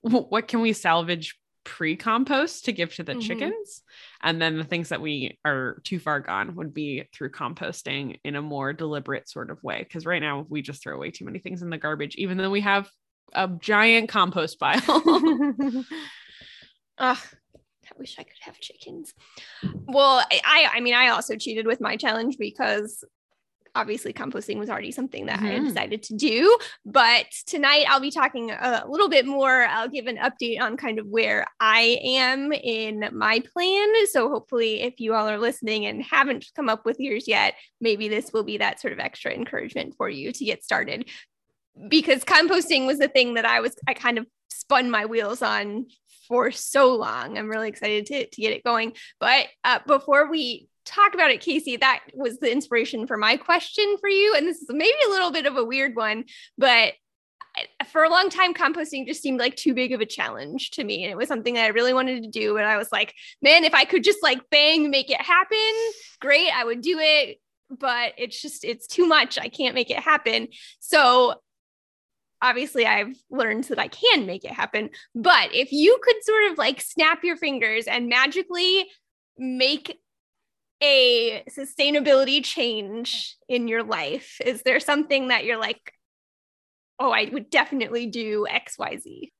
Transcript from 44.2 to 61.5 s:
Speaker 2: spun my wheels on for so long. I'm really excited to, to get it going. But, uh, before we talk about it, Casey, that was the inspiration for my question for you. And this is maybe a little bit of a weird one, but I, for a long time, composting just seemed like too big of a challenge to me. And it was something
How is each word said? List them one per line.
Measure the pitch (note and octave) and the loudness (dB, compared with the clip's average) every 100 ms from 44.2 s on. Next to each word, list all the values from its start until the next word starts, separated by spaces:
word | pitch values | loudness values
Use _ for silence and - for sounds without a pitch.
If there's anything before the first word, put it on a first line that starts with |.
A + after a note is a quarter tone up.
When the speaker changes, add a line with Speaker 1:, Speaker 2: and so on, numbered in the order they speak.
| A#3 _ _ | -6 _ _
Speaker 2:
spun | - - B3 B3 | -18 0 0 2
my | A3+ G#3+ | -2 -2
wheels | A3+ G#3 B3 | -2 -4 -2
on | A3+ G#3+ G#3 G#3+ B3+ _ _ _ _ | -2 -2 -4 -8 -10 _ _ _ _
for | A#3+ B3 | 0 0
so | - - C#4 C4 B3 | -2 -2 4 6 4
long. | G#2+ A#2 B2 A3 | -2 -6 -6 -8
I'm | G#3+ | -6
really | A3 A3 | -6 -6
excited | G#3+ G#3+ G#3 G#3 | -6 -4 -4 -4
to, | C#4 - | -6 -6
to | - | -4
get | G#3+ | -4
it | - | -2
going. | A#3+ A#3 A3+ - - _ | 0 0 -2 -8 -20 _
But, | - C4+ - _ | 2 4 2 _
uh, | - C4+ - | 0 0 4
before | C#4 C#4 C#4+ D4+ | 2 4 4 4
we | D#4+ B3 A3+ _ _ | 0 -4 -8 _ _
talk | - - G4+ | -10 4 4
about | F4 D#4 | 6 4
it, | A#3+ | 4
Casey, | - C#4+ D4+ A#3+ | 0 -2 -2 2
that | C4 B3 - | 2 2 -4
was | - C4 B3+ | -6 -6 -2
the | C4+ | 0
inspiration | B3 - A#3 A3+ A#3 A#3 | 0 0 -2 0 -4 -4
for | A3 | 0
my | G#3+ B3+ | 2 0
question | - F4 E4+ - G#4 G4+ | 2 0 0 -2 0 0
for | G4+ | 0
you. | G4 G#4 | 4 4
And | D#4+ D#4+ | 4 0
this | E4 | -4
is | - | -6
maybe | C4+ F4+ D5 B4+ | 0 2 4 2
a | |
little | F#4+ F4+ | 2 0
bit | D#4 | 0
of | C#4 C4 | -2 -2
a | |
weird | A3+ C4 C#4 | -2 0 -2
one, | A3+ G#3+ G#3+ B3+ - - - | -2 -2 -4 -8 -16 -20 0
but | C4 A#3+ A3 - _ _ _ _ - - | 4 6 4 -2 _ _ _ _ -14 -12
I, | - _ C4+ | -12 _ -4
for | D#4+ | 2
a | D#4+ | 4
long | E4+ F#4+ | 4 2
time, | E4 F#4 | 2 0
composting | E4+ D#4+ E4 D#4 C#4 B3 | 2 0 0 -6 -8 -8
just | D#4 | -6
seemed | C#4 B3+ | -4 0
like | A#3+ | -2
too | - D#4 | 0 -2
big | B3 B3 | 0 -2
of | B3+ | -2
a | A3 | -4
challenge | - - A2+ C3+ C4+ - | -4 -6 -6 -10 -8 -8
to | - | -8
me. | A3 G3+ | -6 -6
And | F3+ | -6
it | F#3+ | -6
was | B3 | -4
something | C4 A3+ | -4 -4